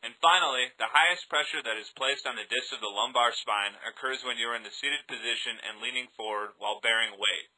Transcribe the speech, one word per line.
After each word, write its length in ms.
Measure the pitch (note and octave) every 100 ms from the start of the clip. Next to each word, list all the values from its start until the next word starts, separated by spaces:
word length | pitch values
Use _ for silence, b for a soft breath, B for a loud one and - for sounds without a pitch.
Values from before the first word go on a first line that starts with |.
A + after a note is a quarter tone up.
| A#2
And 80 | -
finally, 480 | E3 F3+ E3+ B2+ B2+ -
the 160 | A2+
highest 320 | D3 E3 F3 -
pressure 320 | D3+ D3 D#3 B2+
that 160 | A2
is 160 | G#2 -
placed 320 | C3 C#3 C3+
on 80 | A#2+
the 80 | G#2
disc 240 | A#2 -
of 140 | B2+
the 100 | A2
lumbar 400 | G2+ A#2 B2 A#2+
spine 400 | - - G#2 G2+ G#2
occurs 400 | A2 - C3 C3
when 160 | B2+ A#2
you 160 | A#2
are 60 | A#2
in 20 |
the 140 | G#2+ -
seated 320 | C#3+ D3 -
position 480 | B2+ A2+ A2+ B2+ A2+ -
and 160 | G#2+
leaning 300 | A#2 B2+ B2
forward 400 | - A2 G#2 G#2 -
while 220 | G2+ G#2+
bearing 340 | A#2 A2+ A2+ G2
weight. 320 | G2+ E2+ -